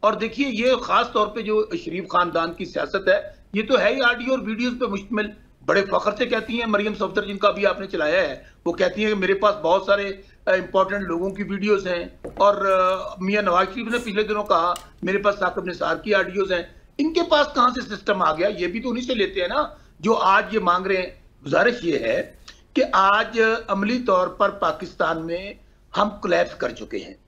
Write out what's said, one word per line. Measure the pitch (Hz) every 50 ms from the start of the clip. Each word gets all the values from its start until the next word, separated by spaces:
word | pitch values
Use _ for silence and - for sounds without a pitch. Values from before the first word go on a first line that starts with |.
| -
और | 208 214
देखिए, | 208 220 220 - - 285 277
ये | 233 208 233 254 262 240 -
खास | - 175 208 240 240 -
तौर | 233 208 208
पे | - 240 196
जो | 202 214 214 214 - 180 170
शरीफ | - 165 160 180 185
खानदान | 170 - 180 180 175 156 165 165 165 170 -
की | 190
सियासत | 160 - - - 139 - 196 190 185
है, | 185 202 - - - - - _ - 202
ये | 220
तो | - 269 226
है | 185 208 247
ही | 269
audio | 254 240 247 233 240 247
और | 262 262
videos | 196 208 220 214 240 247 247
पे | 247 254 220
मुश्तमिल। | 196 196 202 - 226 214 208 208 - - - - _ _ -
बड़े | - - 196
फख्र | 196 196 180 180 - 202
से | 202 - 247
कहती | - 247 220 - - 220 240
हैं | 233
मरियम | 226 208 202 208 214 202
सफदर, | 175 208 185 - 214 202
जिनका | 190 202 202 - 208
भी | 202 202 202
आपने | 196 180 - 190 190
चलाया | - 175 156 151 165 185
है, | 180 147 135 - - - - _ _ -
वो | 170
कहती | - 190 180 175 -
हैं | 214 214 214
कि | 202
मेरे | 190 185 196
पास | 190 214 208 202 208 -
बहुत | 165 175 190 190 -
सारे, | 202 202 202 196 196 196 - - - _ - -
अ, | 185
important | 190 180 - - 196 190 190 196 202 196
लोगों | 175 165 170 180 196
की | 196 196 202
वीडियोज़ | 170 196 202 185 208 208 190 190 185
हैं | 180 175 175 180 - - - - - -
और, | 196 202 202 196 196
अ, | 196 190 185 185 185 190 185 185 - - 185
मियां | 185 190 202 208 202
नवाज | 190 175 180 190 190
शरीफ | - 262 233 226
ने | 233 240
पिछले | 240 233 190 202 214
दिनों | 208 208 208 208
कहा | 208 196 170 165 175 175 - - - - - -
मेरे | 170 190 202
पास | 202 202 202
साकिब | 196 190 180 175 - 170 175
निसार | 175 147 151 160 165
की | 170 - 220 208
audios | 196 185 190 185 202 190 185 185
हैं। | 175 170 - - - - - _ _
इनके | 285 320 330 359
पास | 339 349 320 294 294 285 -
कहाँ | 262 240 247
से | 240 254
सिस्टम | 233 - 208 185 - - 202 190
आ | 175 156 156
गया? | 156 175 208
ये | 214 170 180 214
भी | 175 226
तो | 233 254
उन्हीं | 226 240 247
से | 247 262
लेते | 226 196 180 - 196
हैं | 180 175
ना | 220 285 302 - - - - - - _
जो | 151 202 226
आज | - 160 185 190 208 214 - 208
ये | 220
मांग | 185 175 175 180 185 190
रहे | 196 185
हैं। | 180 - - - - - _ _ -
गुजारिश | 139 139 165 185 240 233 - -
ये | 170 151 123
है | 117 113 117 156 - - - - - - - - - _ _
कि | -
आज | 254 - - 185 190 190 202 - 226 - - 226 220 220 226 226 - -
अमली | 202 190 202 208 247 254
तौर | 240 - 190 180 180 175
पर | 180 - 202 202
पाकिस्तान | 196 - - 165 156 - 190 175 - - 180 160 165 160
में | 160 165 170 175 190 202 208 - - - _ _ _ _ -
हम | - 208 214
collapse | 208 - - 196 170 165 175 - -
कर | - - 123
चुके | - - 107 - - 101
हैं। | 90 95 98 _ _